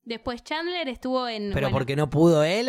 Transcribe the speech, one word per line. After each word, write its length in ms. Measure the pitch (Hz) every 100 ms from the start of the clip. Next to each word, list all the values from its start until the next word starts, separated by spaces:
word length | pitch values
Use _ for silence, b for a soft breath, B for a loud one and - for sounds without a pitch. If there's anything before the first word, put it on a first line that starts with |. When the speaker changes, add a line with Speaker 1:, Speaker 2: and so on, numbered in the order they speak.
Speaker 1:
Después 400 | 233 226 262 240
Chandler 460 | - 311 339 359 277
estuvo 400 | 240 254 254 247
en, 220 | 220 202
Speaker 2:
¿Pero 140 | 185 139
Speaker 1:
bueno. 40 | 135
Speaker 2:
porque 200 | 127 139
no 120 | 147
pudo 320 | 143 170 156
él 240 | 156 208